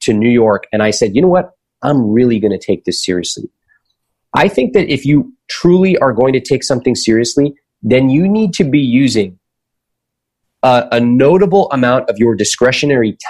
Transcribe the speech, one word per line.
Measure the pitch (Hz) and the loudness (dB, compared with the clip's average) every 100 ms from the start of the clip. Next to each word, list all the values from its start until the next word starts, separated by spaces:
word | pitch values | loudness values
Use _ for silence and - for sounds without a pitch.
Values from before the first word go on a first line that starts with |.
to | - | -2
New | 107 117 | 0 2
York | 120 110 101 - | 2 2 0 -2
and | 107 | -2
I | 107 | -2
said, | 104 110 | 0 -2
"You | 107 | 2
know | 180 | 2
what? | 180 180 _ _ _ | 2 -2 _ _ _
I'm | 147 143 107 | -2 0 0
really | 113 123 110 | 2 2 0
gonna | 104 95 | -2 -4
take | - 95 | -4 -4
this | - - | -4 -8
seriously." | - 90 85 - - _ _ _ _ _ _ _ _ | -4 -4 -4 -10 -14 _ _ _ _ _ _ _ _
I | - 185 | -2 -2
think | 226 247 | 0 -2
that | 214 165 | 0 -2
if | 143 139 | -4 0
you | 147 123 - - | 0 0 -10 -16
truly | - 175 180 190 180 | -2 2 4 2 2
are | 135 | 0
going | 113 131 | 0 0
to | 131 | 0
take | 127 131 | -2 -4
something | - 127 127 | -2 -2 -2
seriously, | 117 - 113 117 - 143 139 _ _ | -2 0 0 0 0 -2 -4 _ _
then | 113 127 131 | 0 2 2
you | 139 185 | 2 0
need | 214 214 | 0 -2
to | - | -2
be | 156 147 | -2 0
using | 135 120 139 110 98 90 _ _ _ _ _ _ _ _ _ _ _ - | 0 0 0 0 -4 -8 _ _ _ _ _ _ _ _ _ _ _ -4
a, | 127 123 117 | 0 2 0
a | 117 | 0
notable | 120 123 139 180 196 196 180 | 2 2 4 4 2 2 0
amount | 135 123 127 - | -2 0 0 -2
of | 104 | 0
your | 117 | 0
discretionary | 107 104 - 123 127 147 135 113 - - | 0 -2 0 0 0 0 0 0 -4 -6